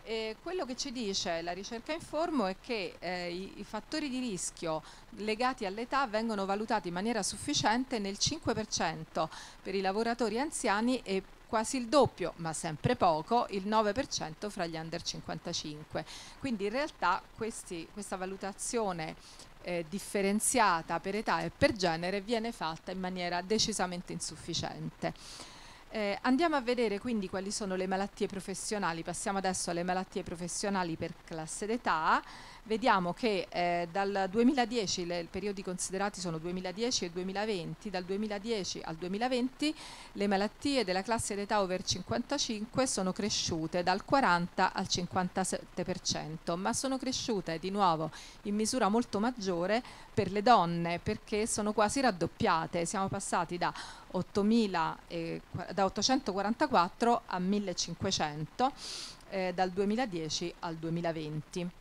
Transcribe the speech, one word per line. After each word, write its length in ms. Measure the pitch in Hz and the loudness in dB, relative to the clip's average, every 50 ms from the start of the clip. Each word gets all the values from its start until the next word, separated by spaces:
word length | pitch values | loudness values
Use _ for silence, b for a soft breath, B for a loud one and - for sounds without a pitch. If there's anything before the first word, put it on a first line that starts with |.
| - | -8
E 340 | 208 226 220 220 220 220 - | -6 -4 -4 -4 -4 -6 -8
quello 240 | - 339 359 370 330 | -8 -6 -4 -4 -4
che 100 | 240 262 | -4 -4
ci 160 | 247 - 285 | -6 -6 -8
dice 520 | 233 254 233 202 196 - - 196 170 165 165 | -6 -4 -4 -2 -2 -2 -2 -2 -2 -2 -4
la 80 | 175 | -4
ricerca 420 | 175 180 202 - 240 226 233 - 311 | -6 -6 -8 -10 -10 -10 -6 -6 -6
Informo 540 | 339 339 - - 302 320 349 320 277 208 185 | -6 -6 -6 -2 -2 0 2 2 2 2 2
è 80 | 190 - | 0 -4
che, 360 | - - 247 220 185 151 - - | -6 -6 -4 -4 -4 -6 -8 -8
eh, 340 | - 165 180 180 175 175 | -6 -6 -4 -4 -4 -4
i, 280 | 175 180 190 190 - - | -6 -6 -8 -8 -10 -12
i 40 | 202 | -12
fattori 460 | - - 214 208 - - 311 302 294 | -8 -8 -10 -8 -4 -4 -4 -2 -2
di 80 | 247 254 | -2 -2
rischio 640 | 254 247 202 175 - - - - - 165 156 156 B B B B B B - 202 | -2 -2 -4 -4 -4 -6 -8 -6 -4 -2 -2 -2 B B B B B B -12 -8
legati 460 | 196 214 214 214 247 254 269 - 226 190 | -2 -2 0 2 2 0 0 0 -4 -4
all'età 400 | 190 214 233 247 - 269 277 247 | -4 -4 -6 0 2 2 2 2
vengono 400 | 196 214 226 233 220 202 196 190 | 0 0 0 0 0 0 0 0
valutati 400 | 196 208 220 220 233 214 - 180 | 0 0 0 0 0 0 0 -2
in 80 | 170 | -4
maniera 260 | 180 190 226 240 226 | -2 0 0 0 0
sufficiente 800 | 185 - - 202 - - 294 294 - 214 214 240 262 - - 226 | 0 -2 -2 -4 -4 0 0 2 4 4 4 4 2 0 -2 -4
nel 180 | 202 196 196 202 | -2 -4 -2 0
cinque 380 | - - 277 330 - - 233 | 0 0 0 0 0 0 0
per 100 | 214 214 | 0 -2
cento 640 | - - - 202 170 160 160 160 - - 190 160 160 B B B B B B | -4 -2 0 0 0 0 -2 -8 -6 -2 -2 -2 -2 B B B B B B
per 140 | - - 185 | -8 -4 -2
i 40 | 196 | 0
lavoratori 600 | 190 190 190 208 233 233 233 233 254 220 196 226 | 2 2 2 2 2 0 2 2 2 0 2 0
anziani 600 | 269 320 - - - 240 196 208 226 240 254 240 - | -2 -2 -2 -2 2 2 4 4 4 2 2 0 0
e 180 | - 190 190 190 - - - - | 0 -2 -2 -2 -4 -18 -20 -10
quasi 320 | - - 226 220 - - 269 | -2 0 0 0 2 -2 -2
il 100 | 240 226 | -2 4
doppio, 460 | 233 294 254 202 - - 185 160 - - | 8 8 8 8 4 -2 -4 -4 -4 -4
ma 140 | 170 160 | -6 -4
sempre 440 | 156 - - 170 156 147 - 233 247 | -4 -2 -2 -2 -4 0 2 2 4
poco, 500 | - - 185 160 151 160 - 226 240 240 - | 6 6 4 4 4 2 2 2 2 2 2
il 160 | - 202 190 202 | -2 -4 -2 2
nove 240 | 214 220 226 208 | 4 4 4 4
per 160 | 202 233 285 285 | 2 0 -2 -2
cento 420 | - - - 156 165 - - 208 | -2 -4 -4 -6 -8 -8 -8 -8
fra 160 | 202 - 180 | -4 -4 -4
gli 100 | 170 165 | -4 -4
under 280 | 160 160 165 160 - - | -6 -6 -6 -6 -6 -6
cinquantacinque. 1000 | - - 165 - - 175 160 - 175 170 - - 156 151 151 151 - - 165 156 B B B B B B B | -6 -8 -8 -6 -8 -8 -8 -6 -6 -6 -4 -6 -6 -10 -10 -12 -6 -6 -6 -6 B B B B B B B
Quindi 240 | - 277 247 196 196 | -4 -4 -2 0 -2
in 80 | 202 | -2
realtà 500 | 208 262 285 311 - - - 175 180 - - - - | 0 0 -2 -2 -4 0 2 2 2 2 -2 -10 -10
questi, 520 | - 226 214 226 - - - 185 170 160 - - | -8 -6 -6 -6 -8 -10 -10 -8 -10 -10 -10 -10
questa 220 | 208 202 - - | -12 -8 -8 -6
valutazione, 1000 | 190 185 190 190 190 - 190 196 - - - - 240 220 202 180 170 156 160 170 B B B B B B B B - | -6 -4 -6 -6 -6 -6 -8 -8 -6 -6 -4 -2 0 0 0 0 -2 -4 -6 -8 B B B B B B B B -12
eh, 240 | - - 175 170 170 156 | -8 -4 -4 -4 -4 -4
differenziata 1120 | 160 202 - - - 208 196 196 202 214 - - - 254 220 202 175 165 165 - 170 170 | -6 -6 -6 -2 0 2 2 4 4 4 2 4 6 6 6 6 6 2 0 0 -2 -2
per 160 | - 190 196 | -2 -2 -4
età 260 | 208 220 - 190 165 | -2 0 2 0 2
e 100 | 165 170 - | 0 -2 0
per 180 | - - 294 269 | 4 4 4 4
genere 480 | 214 185 175 160 160 170 180 190 202 | 4 2 2 2 2 -2 -2 -2 -2
viene 300 | 196 202 240 226 220 233 | -2 0 0 0 0 -2
fatta 380 | 233 - - 156 165 170 - - | -6 -4 -4 -6 -6 -6 -8 -8
in 100 | 185 185 | -6 -4
maniera 440 | 185 185 185 185 180 175 175 175 180 | -4 -4 -4 -2 -2 -2 -2 -2 0
decisamente 680 | 185 220 220 214 - 214 - 196 180 180 175 180 - 170 | 2 2 2 2 2 2 0 0 -2 -2 -6 -6 -6 -8
insufficiente. 1000 | 170 - - 160 156 - - 165 - - - - 147 160 160 - - - 165 - B B B B B B B B B B B B B B B - | -6 -6 -8 -10 -10 -8 -6 -4 -4 -4 -4 -6 -6 -8 -8 -8 -2 -2 -2 -2 B B B B B B B B B B B B B B B -4
Eh, 240 | 220 214 202 202 - | -2 0 0 0 0
andiamo 340 | - - 254 262 339 339 311 | 2 4 4 6 4 4 4
a 60 | 285 | 2
vedere 380 | 247 226 247 233 240 220 202 202 | 2 2 2 2 2 2 0 0
quindi 260 | - 247 240 220 196 190 | -2 -2 -2 0 -2 -2
quali 240 | - 190 190 196 | -4 -4 -4 -4
sono 240 | 208 - 226 190 185 | -4 -4 -2 -2 0
le 100 | 185 185 | 0 0
malattie 420 | 190 196 185 196 202 - - 214 185 | 0 0 0 0 -2 -2 -4 -4 -2
professionali. 760 | 196 196 180 - 190 185 - - 220 208 196 170 165 165 165 | -2 -6 -6 -6 -8 -6 -4 -4 -4 0 0 0 -2 -2 -4
Passiamo 360 | - 170 - - 220 196 196 | -6 -6 -4 -2 -2 -2 0
adesso 320 | 185 190 185 - - - | 2 0 0 0 -2 -2
alle 120 | 170 170 175 | -2 -2 0
malattie 400 | 180 180 180 185 - - 202 180 | 0 0 0 0 -2 -4 -6 -4
professionali 720 | - 180 165 180 175 - - - 202 202 196 180 175 165 | -4 -6 -6 -6 -6 -4 -2 -2 0 2 2 0 0 -2
per 180 | 165 170 165 170 - - | -4 -4 -6 -8 -10 -14
classe 400 | - 175 160 156 160 - - 214 | -10 -8 -8 -8 -8 -6 -6 -2
d'età. 580 | 202 220 240 - 233 185 160 156 175 214 269 320 B B B B B B B B | -2 -2 0 2 2 2 4 4 4 4 4 2 B B B B B B B B
Vediamo 480 | - 220 220 202 254 214 196 175 175 | -2 -2 2 4 6 6 6 4 2
che, 360 | 175 - - 233 208 185 165 - | -2 0 0 2 2 2 0 -2
eh, 380 | - 170 175 175 175 175 175 175 | 0 0 2 2 2 0 0 -2
dal 360 | 165 196 196 196 202 196 190 190 | 0 -2 0 0 0 0 0 0
duemiladieci, 800 | 180 220 233 247 320 269 240 226 247 240 208 170 - - 180 170 | 4 6 6 6 6 6 2 2 2 -2 0 0 0 -2 -2 -2
le, 140 | 175 175 | -2 -4
i 40 | 170 | -4
periodi 380 | 165 - 196 180 208 202 190 190 | -4 -6 -4 -4 -4 -4 -4 -6
considerati 580 | - 180 180 - - 175 190 196 208 202 - | -6 -4 -4 -4 -4 -2 -2 -2 -2 -2 -4
sono 160 | 180 180 160 160 | -4 -4 -4 -4
duemiladieci 680 | 156 175 180 185 180 185 180 185 233 240 247 - - | -4 -4 -6 -4 -4 -4 -4 -2 -2 0 0 0 -2
e 40 | 175 | -2
duemilaventi, 800 | 170 180 180 190 190 196 208 220 214 185 165 156 160 - - 214 | -4 -4 -4 -2 -2 -2 0 0 0 -2 -2 -4 -6 -6 -8 -4
dal 140 | 185 185 185 | -4 -4 -2
duemiladieci 800 | 175 196 196 214 214 208 202 196 226 233 214 180 - - 170 - | -2 -2 -2 0 -2 -2 -4 -2 -2 0 0 0 -2 -4 -6 -6
al 100 | - 165 | -8 -8
duemilaventi 800 | 160 175 175 190 202 233 254 262 247 240 254 - - 294 302 311 B B B B B B B B | -6 -4 -4 -2 0 0 2 2 2 2 0 0 0 0 0 0 B B B B B B B B
le 140 | 202 202 202 | 0 2 4
malattie 560 | 202 190 196 208 - - - 294 277 262 226 | 4 4 2 2 -2 -2 -2 2 2 2 2
della 180 | 180 180 185 | 2 0 0
classe 320 | 190 233 233 226 - - 214 | 2 0 0 0 0 -2 -2
d'età 260 | 196 202 196 226 208 | -4 -2 0 2 2
over 240 | 196 180 185 180 - | 2 2 0 -2 0
cinquantacinque 1000 | - - 190 185 - 226 233 240 - 285 285 - - 233 208 208 - - 262 262 | -2 -2 -4 -2 -2 -2 -2 0 0 0 -2 0 -2 -2 -4 -4 -4 0 0 2
sono 280 | 262 - - 190 185 185 | 2 2 0 0 0 0
cresciute 680 | - 196 208 - - - - 190 160 156 160 - 180 | 0 -2 0 0 0 0 0 0 -2 -2 0 0 0
dal 240 | 180 185 185 196 - | 2 4 2 2 2
quaranta 680 | - - 277 254 202 175 175 170 175 - - 226 190 - | 4 4 6 8 8 6 6 4 0 2 2 2 2 2
al 140 | - 190 - | 0 -2 0
cinquantasette 960 | - - 180 175 - 190 185 180 - - 190 - - - - - - - 180 | 0 -2 -2 0 0 0 0 0 0 0 0 0 0 -4 -6 -6 -6 -4 -2
per 180 | 160 185 175 | -2 -2 -4
cento, 540 | - - - 160 151 147 156 160 - - 170 | -2 -4 -2 -2 -4 -6 -8 -8 -4 -4 -2
ma 160 | 170 190 208 | 0 0 0
sono 280 | 233 - - 269 262 262 | 0 0 0 -2 -2 -2
cresciute 580 | - 247 254 - - - 233 196 170 - 165 165 | -2 -2 -4 -2 -2 0 0 0 0 -2 -4 -4
di 140 | 156 185 | -4 -2
nuovo 400 | 196 208 202 180 165 156 160 - B B B B B B B | 0 4 4 6 6 4 0 -4 B B B B B B B
in 100 | 208 202 | -2 0
misura 360 | 214 220 214 - 262 226 190 | 2 2 2 2 4 4 6
molto 300 | 208 233 247 - - 202 | 6 4 2 2 0 0
maggiore 640 | 208 240 254 - 196 190 180 170 170 185 208 233 247 B B B B B - | 0 0 0 0 -2 -2 0 0 2 2 2 0 0 B B B B B 0
per 180 | - 202 185 | 0 0 2
le 120 | 185 208 202 | 2 2 8
donne, 560 | 226 240 214 175 170 170 170 170 165 175 170 | 10 10 10 10 6 2 2 0 0 0 -2
perché 480 | - - 214 214 - - - 208 214 226 | -2 -2 -4 -4 -4 -2 0 0 0 0
sono 260 | - - 214 208 214 | 0 0 0 0 4
quasi 260 | - 214 208 - 277 | 4 4 4 4 4
raddoppiate. 840 | 269 247 208 170 170 165 - - 226 208 180 160 165 165 - 170 170 | 4 4 4 2 0 -2 0 0 4 4 4 4 2 0 0 -2 -2
Siamo 220 | 170 - 196 190 190 | 0 0 0 0 0
passati 500 | - 196 - - - 202 175 - 180 175 | -2 -4 -4 0 0 0 0 0 -2 0
da 160 | 175 156 147 B B B B B B B | 0 0 0 B B B B B B B
ottomila 840 | - 185 175 - - 214 202 208 226 233 226 202 185 175 160 160 156 - - - | -4 -4 -4 0 2 2 4 6 6 6 6 4 2 0 0 0 -2 -6 -12 -8
e 340 | - 170 165 165 165 165 - - | -6 -6 -4 -4 -6 -8 -8 -8
qua-, 160 | - - 180 - - | -8 -8 -6 -4 0
da 100 | 175 196 | 2 2
ottocentoquarantaquattro 1400 | 190 - - 202 - 254 269 - - 185 190 196 202 226 - 311 294 262 202 175 226 - - 240 233 240 - - | 2 2 2 2 2 2 2 2 -2 -2 -2 0 0 2 2 2 4 6 6 6 6 2 2 4 4 4 4 2
a 140 | - - 180 | -4 -4 -2
millecinquecento, 1300 | 180 185 202 208 208 190 175 - - - 170 - - 196 190 - 175 151 147 151 156 - - - 247 262 - B B B B B B B B B B - | 0 2 2 2 0 -2 -2 -4 -4 -4 -4 -2 -2 -2 0 0 0 -2 -2 -4 -6 -6 -2 0 0 0 0 B B B B B B B B B B -6
eh, 220 | - 196 185 185 | -4 -2 0 0
dal 200 | 180 175 185 185 | 2 2 0 0
duemiladieci 840 | 180 185 202 196 208 226 262 240 175 170 160 156 143 - - - - - | 2 0 2 2 2 2 0 -2 -2 -4 -4 -2 -2 -2 -4 -4 -6 -6
al 160 | - 175 165 | -8 -8 -6
duemilaventi. 920 | 160 160 165 160 170 170 170 165 160 156 151 151 156 151 - - 185 175 180 - - | -4 -4 -2 -2 0 0 0 -2 -2 -4 -4 -6 -6 -8 -6 -6 -6 -6 -6 -8 -10